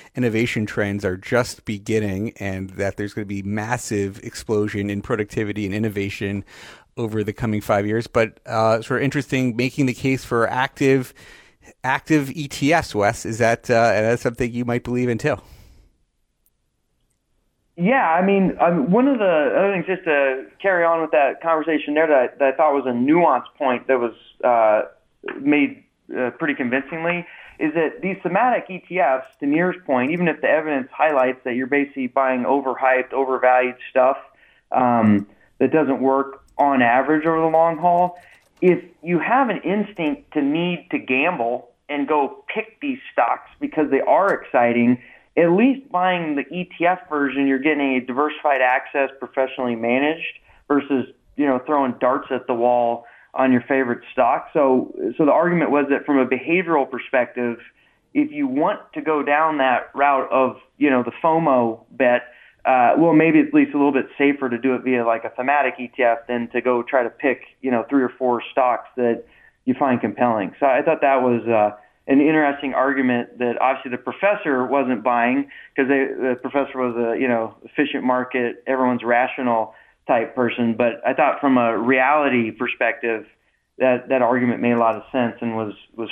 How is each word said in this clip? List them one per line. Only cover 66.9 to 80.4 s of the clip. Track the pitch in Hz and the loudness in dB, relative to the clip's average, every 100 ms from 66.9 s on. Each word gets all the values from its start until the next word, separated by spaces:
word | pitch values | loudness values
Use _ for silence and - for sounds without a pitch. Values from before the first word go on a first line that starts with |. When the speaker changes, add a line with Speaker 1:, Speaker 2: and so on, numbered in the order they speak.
| 135 | -2
Speaker 2:
to | 117 | -2
pick, | - 143 120 - _ | -2 -2 -2 -8 _
you | 131 | -2
know, | 120 113 | -2 0
three | 139 | 0
or | 123 - | 0 -2
four | 127 120 - | -2 -2 -2
stocks | - 127 113 - - | 0 0 0 -6 -2
that | 120 117 - _ _ _ | -2 -2 -6 _ _ _
you | - 131 | -4 0
find | 143 123 | 0 0
compelling. | 110 - 123 110 95 - | -2 0 0 0 -4 -2
So | 139 | 2
I | 131 | 2
thought | 156 156 | 0 0
that | 143 135 | 2 2
was, | 127 120 110 | 2 0 2
uh, | 113 104 - - _ - | 2 2 -2 -16 _ 0
an | 139 | 4
interesting | 147 156 147 139 143 | 4 4 2 -2 -4
argument | - 131 135 127 123 117 - | 0 0 0 0 0 -4 -4
that | 120 117 | -4 0
obviously | 131 135 131 | 0 -2 -6
the | 120 | -8
professor | - - 196 208 160 131 127 | -8 -2 -2 0 -2 -2 0
wasn't | 139 127 127 | 0 0 -2
buying | 127 120 117 131 139 - - - | 0 0 2 0 -4 -12 -8 -2
'cause | 131 | 0
they, | 139 127 | 0 0
the | 110 127 120 | -2 -4 -4
professor | 135 143 135 131 | -4 -4 -4 -4
was | 123 117 | -4 -2
a, | 117 113 | -2 0
you | 131 | 0
know, | 117 110 - | 0 -2 -10
efficient | - - 143 135 | -8 -4 -2 -2
market, | 127 127 123 131 120 - - | -2 -2 -2 -2 -4 -4 -4
everyone's | 131 127 120 | 0 0 0
rational | 113 120 131 - 127 113 110 - _ _ - | 0 0 0 -2 -2 0 -2 -10 _ _ -2
type | 127 113 | 0 0
person. | - | -2